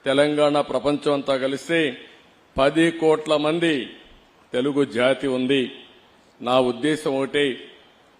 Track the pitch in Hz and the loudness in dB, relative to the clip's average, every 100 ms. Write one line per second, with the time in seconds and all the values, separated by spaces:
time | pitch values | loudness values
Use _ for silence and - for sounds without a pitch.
0 | 135 139 147 147 147 147 135 127 127 147 | 0 2 2 2 2 2 0 -2 -2 -2
1 | 151 143 135 135 135 135 - 165 151 127 | -2 -2 -2 -2 -2 -4 -2 0 0 -4
2 | - - _ _ _ - 139 151 165 165 | -18 -20 _ _ _ 0 2 4 2 2
3 | 160 156 156 151 151 170 165 143 101 - | 2 2 2 0 0 0 0 -2 -4 -14
4 | - - _ _ _ 123 135 139 139 110 | -20 -20 _ _ _ -2 -2 0 0 2
5 | 123 131 139 127 127 139 120 - - - | 2 2 -2 -2 0 0 0 -8 -20 -20
6 | _ _ _ _ 113 131 123 120 147 151 | _ _ _ _ 0 2 2 0 -2 -2
7 | 151 135 135 147 143 113 - - _ _ | -2 -4 -2 0 -2 -4 -14 -20 _ _
8 | _ | _